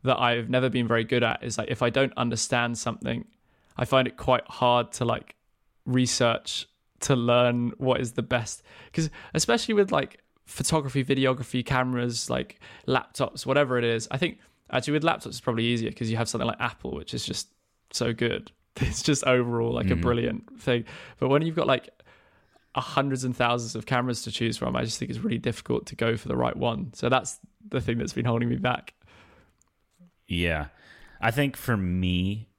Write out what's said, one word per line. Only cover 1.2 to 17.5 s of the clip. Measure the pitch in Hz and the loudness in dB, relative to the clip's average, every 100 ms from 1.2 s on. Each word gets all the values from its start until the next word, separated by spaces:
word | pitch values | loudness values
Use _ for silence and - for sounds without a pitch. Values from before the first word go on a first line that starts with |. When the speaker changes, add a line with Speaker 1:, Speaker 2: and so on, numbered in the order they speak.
Speaker 1:
at, | 117 120 | 2 0
is, | 120 107 | -4 -6
like, | - | -4
if | 117 | 0
I | 120 | 2
don't | 123 135 - | 2 0 0
understand | 120 117 - 123 120 117 | -2 -2 0 0 0 -2
something, | - 117 - 117 - _ _ _ _ - | -6 -4 -4 -6 -8 _ _ _ _ -6
I | 127 | 2
find | 131 127 | 4 2
it | - | -2
quite | - 123 - | 0 0 0
hard | - 123 123 117 | 2 4 4 2
to, | - 120 | -2 -2
like, | 117 - - _ _ _ _ - | -2 -6 -20 _ _ _ _ 0
research | 127 127 - 120 - - - - _ _ _ | 2 2 2 2 2 -4 -10 -10 _ _ _
to | - 131 | 0 2
learn | 120 120 123 120 120 - | 4 6 6 4 -2 -2
what | 131 123 | 0 0
is | 123 | 0
the | 120 | -4
best. | 110 123 113 - - - - | -2 -2 -2 -12 -16 -20 -8
'Cause | - 160 - - | -4 -4 -6 -6
especially | 160 - 233 - | -2 2 0 2
with, | 214 190 | 2 4
like, | 151 139 - _ _ - | 2 -2 -10 _ _ -18
photography, | - 139 160 139 139 | -6 0 0 0 -2
videography, | 131 135 135 127 120 127 120 | 0 2 2 0 -2 -4 0
cameras, | 131 127 123 120 117 - | 0 0 0 -2 -4 -2
like, | 127 123 - - - - | -4 -4 -12 -20 -12 -2
laptops, | 131 - - 135 - - | -2 -2 -4 -4 -4 0
whatever | 139 139 123 | 2 2 2
it | |
is, | 120 113 - | 2 0 -2
I | 139 | -2
think | 180 - _ _ _ | -4 -4 _ _ _
actually | 131 139 | -4 0
with | 151 | 0
laptops | 160 - - | 2 -2 -6
it's | - | -6
probably | - 113 117 | -2 0 2
easier | 120 113 | 0 -2
'cause | - 113 | -4 -2
you | 113 | -2
have | 117 | -2
something | 113 120 | 0 -2
like | - | -2
Apple, | 120 - - | -6 -6 -8
which | 73 - - | -8 -8 -8
is | - | -6
just | - - | -8 -10